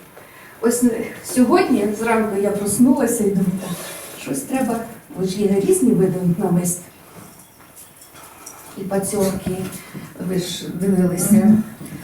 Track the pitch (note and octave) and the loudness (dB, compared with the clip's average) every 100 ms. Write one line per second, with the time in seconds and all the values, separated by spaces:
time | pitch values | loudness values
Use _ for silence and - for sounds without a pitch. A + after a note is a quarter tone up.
0 | - - - - - - A#3 A#3+ B3 A3 | -20 -20 -20 -20 -20 -4 -2 2 0 0
1 | A#3 - - - A#3+ F4 F#4+ A3+ G#3 G#3 | -6 -10 -6 0 4 4 4 2 0 -2
2 | A3+ A3 G3+ F#3+ G3+ G3 G3+ - B3+ - | 0 0 0 0 -2 -2 -4 4 4 4
3 | A#3 A#3 G#3 F#3+ - - F3 F3 - - | 0 0 0 0 0 -2 -8 -10 -12 -14
4 | - - - C#4 - C4 G#3+ A3+ - - | -16 -14 -8 -8 -4 -4 -2 -4 -6 -14
5 | - - F#3+ G3+ G3 G3 - - A#3+ F3 | -16 -6 -4 0 0 2 2 2 6 6
6 | F#3 F3+ F3+ - F#3+ F3 F3+ - - - | 4 2 0 0 2 2 0 -4 -10 -20
7 | - - - - - - - - - - | -20 -20 -20 -20 -20 -20 -20 -20 -20 -20
8 | - - - - - - - - F#3+ G3 | -20 -20 -20 -20 -20 -20 -18 -12 -4 -4
9 | F#3+ G3+ F#3+ F#3+ - F#3 F#3+ - - - | -2 0 0 -2 -6 -6 -6 -10 -14 -16
10 | - - F3+ F#3 - - - F3 G3 F#3 | -16 -10 -4 -4 -4 -8 -10 -4 0 2
11 | F3+ - - G#3 G#3 - - - - - | 2 0 4 6 8 4 2 -10 -14 -14